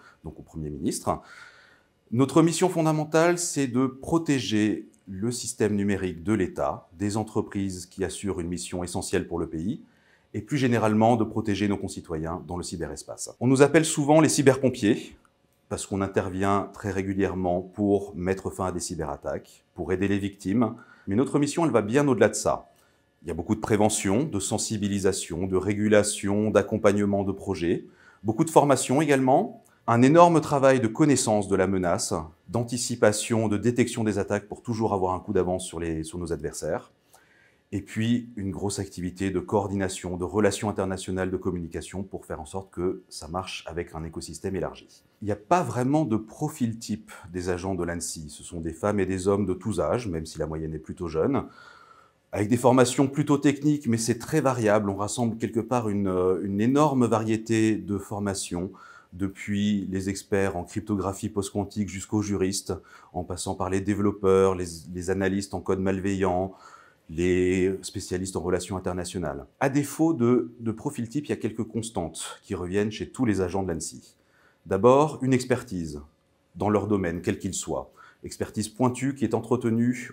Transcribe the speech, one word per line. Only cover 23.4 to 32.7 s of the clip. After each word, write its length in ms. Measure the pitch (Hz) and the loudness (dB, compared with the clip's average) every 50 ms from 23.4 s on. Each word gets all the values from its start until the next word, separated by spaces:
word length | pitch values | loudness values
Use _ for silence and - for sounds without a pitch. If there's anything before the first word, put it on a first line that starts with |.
| 87 - 107 | -2 -2 -2
de 60 | 107 | -2
prévention, 640 | - - 110 101 107 107 - - - 98 95 117 156 | 2 2 4 4 4 4 2 0 0 2 2 2 0
de 160 | 160 - 101 | 0 -4 -6
sensibilisation, 1080 | - - 113 104 - - 113 104 104 98 101 98 92 98 92 - - - 85 82 95 | -4 -2 -4 -4 -2 -4 -4 -2 -2 -2 -2 2 2 2 0 0 -6 -6 -6 -4 -4
de 80 | 95 92 | 0 0
régulation, 920 | 92 92 101 104 104 104 104 107 104 101 104 - - - 98 101 104 107 107 | 0 0 0 0 0 4 6 6 6 6 4 -2 -4 -2 -2 0 0 0 4
d'accompagnement 720 | 95 104 98 - 110 104 - 104 98 104 104 101 101 98 | 4 4 4 4 -2 2 4 4 4 4 2 2 0 0
de 80 | 98 98 | 0 -2
projets, 560 | 95 - - 104 95 80 85 85 104 - - - - _ - - - _ - | -4 -4 -4 -6 -4 -2 0 0 0 -2 -4 -10 -20 _ -20 -20 -20 _ -4
beaucoup 200 | 107 110 - 165 | -2 0 0 0
de 60 | 160 | 4
formation 500 | - 156 139 147 135 123 - - 127 147 | 6 6 6 6 4 2 4 0 2 2
également, 600 | 160 143 143 135 131 127 135 165 214 247 - - _ _ _ _ _ | 4 4 4 4 4 4 4 2 2 -2 -6 -14 _ _ _ _ _
un 160 | - 117 120 | 2 4 6
énorme 380 | 127 135 156 170 175 175 170 151 | 6 8 10 10 10 10 8 4
travail 400 | 156 156 151 139 131 135 135 127 | 2 2 0 4 6 6 6 6
de 80 | 110 110 | 2 0
connaissance 580 | 110 - 156 147 135 - - 117 107 104 98 | 2 2 4 4 4 2 2 2 2 0 2
de 80 | 92 98 | 2 2
la 140 | 92 95 95 | 2 2 2
menace, 460 | 98 92 90 87 90 98 - - 104 85 78 80 - _ _ - | 2 0 0 0 0 -2 -2 -2 -4 -4 -4 -8 -14 _ _ -6
d'anticipation, 1000 | 87 113 120 117 | -4 -4 -2 -2